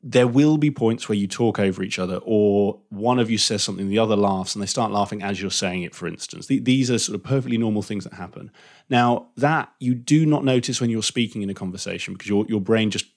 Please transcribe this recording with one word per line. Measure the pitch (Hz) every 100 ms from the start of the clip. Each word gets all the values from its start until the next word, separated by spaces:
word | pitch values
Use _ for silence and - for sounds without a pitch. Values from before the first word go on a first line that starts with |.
there | 135 123 123
will | 123 151 156
be | 147
points | 139 113 117 -
where | 107
you | 98
talk | - 117 101
over | 101 95
each | 95 -
other, | 92 90
or | - 107 104 101 101 - _
one | 104 113 127
of | 113
you | 110
says | - 107
something, | - 95 98
the | 104
other | 113 104
laughs, | 104 95 92
and | 104
they | 98
start | - 113
laughing | 104 101 104
as | 101 98
you're | 98
saying | - 95 90
it, | 87 -
for | 85
instance. | - - 85 -
Th-, | 135
these | 123 131 123
are | 117
sort | - 104
of |
perfectly | - 135 127 113
normal | 113 107
things | 101 104
that | 90
happen. | - 98 - - _ - - _
Now, | 123 120 120 - -
that | 143 160 113 _
you | 127 123
do | 120 151 156
not | 147 135
notice | 127 117 123
when | 120
you're | 113
speaking | 104 - 113 113
in | 98
a | 95
conversation | 95 92 - 90 -
because | 95 -
your, | 101 107
your | 107
brain | 95 113 110
just | 98 -